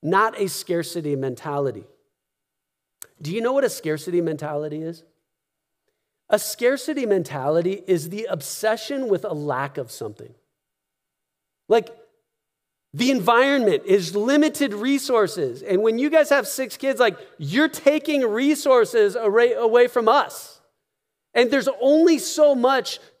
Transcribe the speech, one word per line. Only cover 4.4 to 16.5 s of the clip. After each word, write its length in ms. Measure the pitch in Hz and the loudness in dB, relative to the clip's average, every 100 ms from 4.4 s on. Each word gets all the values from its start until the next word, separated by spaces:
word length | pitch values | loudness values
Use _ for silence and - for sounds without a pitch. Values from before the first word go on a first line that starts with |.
| 151 147 151 151 | -6 -6 -6 -8
is? 220 | 160 170 _ _ _ _ _ _ _ _ _ _ _ _ - | -10 -12 _ _ _ _ _ _ _ _ _ _ _ _ -2
A 120 | 208 | -2
scarcity 640 | - - 240 269 311 277 233 | -2 -2 -2 -2 -4 -4 -2
mentality 800 | 190 - 143 139 165 175 196 190 | -2 -2 -6 -2 -2 -2 -6 -2
is 220 | 175 160 | -2 -2
the 160 | 202 | -10
obsession 800 | 214 175 - - 214 220 - 277 247 | -8 -8 -8 -6 -4 -4 -4 -6 -2
with 160 | 185 | -2
a 100 | 208 | -2
lack 440 | 151 147 127 143 143 | -6 -4 -4 -6 -8
of 140 | 120 | -12
something. 420 | - 110 104 - _ _ _ _ _ _ _ _ _ _ _ _ _ - | -12 -12 -12 -20 _ _ _ _ _ _ _ _ _ _ _ _ _ 0
Like, 280 | 233 - - _ _ _ _ _ _ _ _ _ | 0 0 -12 _ _ _ _ _ _ _ _ _
the 160 | 143 247 | -2 0
environment 720 | 254 180 233 277 277 214 143 | 2 2 4 4 4 2 0
is 320 | - 196 165 202 | 2 0 2 -2
limited 560 | 233 294 302 302 277 | 2 2 2 0 -4
resources. 880 | 202 254 277 - 233 185 180 135 131 | -2 -2 -2 0 2 2 0 -6 -6
And 200 | 196 190 | -2 0
when 160 | 220 226 | 2 0
you 100 | 285 | 2
guys 220 | 320 294 | 2 4
have 180 | 277 | 2
six 300 | 208 | 0